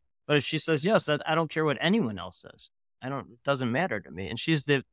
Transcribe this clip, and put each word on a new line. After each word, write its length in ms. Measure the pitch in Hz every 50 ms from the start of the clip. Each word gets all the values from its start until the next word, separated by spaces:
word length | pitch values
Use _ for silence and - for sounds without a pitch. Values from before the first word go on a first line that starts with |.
| _ _ _ _ _
But 100 | - 151 147
if 60 | -
she 140 | - 160 151
says, 260 | - 165 160 139 143
"Yes, 200 | 196 220 180 -
that, 160 | - 147 143 - 160
I 60 | 156
don't 140 | 165 165 147
care 140 | - 160 160
what 140 | 151 135 -
anyone 380 | 135 170 202 233 139 113 104 90
else 200 | 87 92 - -
says. 300 | - - - - - - _ _ _ _ _ _
I 60 | - 127
don't, 220 | 139 135 98 -
it 120 | 117 - -
doesn't 260 | 143 143 127 131 117
matter 300 | 117 139 180 185 117 101
to 100 | - 65
me." 180 | 69 85 95 -
And 100 | 113 117
she's 260 | - 160 165 147 -
the, 200 | 147 143 135 - -